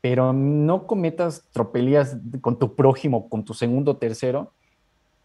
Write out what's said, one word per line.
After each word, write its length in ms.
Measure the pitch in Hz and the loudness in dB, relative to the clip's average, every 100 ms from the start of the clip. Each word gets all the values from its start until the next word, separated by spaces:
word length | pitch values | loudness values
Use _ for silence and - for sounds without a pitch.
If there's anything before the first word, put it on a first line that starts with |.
pero 320 | 127 123 127 | 2 2 2
no 540 | 131 139 147 151 185 185 | 2 2 2 2 0 -2
cometas 600 | 214 165 165 175 151 _ | -2 -2 -2 -4 -4 _
tropelías 680 | - 117 120 127 143 135 127 120 131 | -4 -2 0 2 4 2 -4 -10 -6
con 160 | - 139 | -4 0
tu 180 | 123 - | -2 4
prójimo, 540 | 135 131 151 120 104 | 4 4 0 -2 -2
con 160 | 110 104 | -8 -8
tu 80 | |
segundo 380 | 110 120 127 143 | -4 -2 0 0
o 60 | 139 | -2
tercero, 540 | 117 110 127 135 202 _ _ _ _ _ _ _ | -4 -2 -4 -4 -6 _ _ _ _ _ _ _